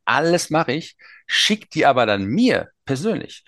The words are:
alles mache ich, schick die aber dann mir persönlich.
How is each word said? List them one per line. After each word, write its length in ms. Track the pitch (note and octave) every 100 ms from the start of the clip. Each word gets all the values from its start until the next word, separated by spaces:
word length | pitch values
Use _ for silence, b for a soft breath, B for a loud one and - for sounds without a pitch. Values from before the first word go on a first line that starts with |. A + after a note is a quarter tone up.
alles 460 | - B2 E3 F3 -
mache 240 | D#3+ E3
ich, 240 | D3 - - B B B
schick 420 | - - G#3+ -
die 160 | D#3+ C#3+
aber 200 | B2+ A2+
dann 180 | G2+ G2
mir 440 | D3 B3 A#2+ E2 _ -
persönlich. 580 | C3+ - G3 - -